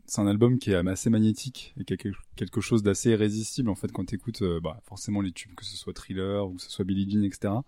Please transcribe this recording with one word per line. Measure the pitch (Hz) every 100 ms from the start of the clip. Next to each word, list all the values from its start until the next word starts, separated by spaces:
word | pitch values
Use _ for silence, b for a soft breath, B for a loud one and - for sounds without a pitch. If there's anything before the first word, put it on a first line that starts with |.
| -
c'est | -
un | 101
album | 104 120 127
qui | -
est | 92
assez | 90 92 120
magnétique | 110 110 107 131 - - -
et | -
qui |
a | 95
quel-, | 101 98 - -
quelque | 101 -
chose | - 117
d'assez | 101 98 123
irrésistible, | 110 107 107 110 - 120
en | 92
fait, | 101
quand | - 92
t'écoutes, | 98 - 110
euh, | 95 85
bah, | 80 76
forcément | - 98 - 101
les | 98
tubes, | 85 - -
que |
ce | - -
soit | -
Thriller | 90 - 95 95 101 98
ou | 90
que |
ce | -
soit | -
Billie | 95 98 98
Jean, | 104
et | 101
cetera. | - 101 107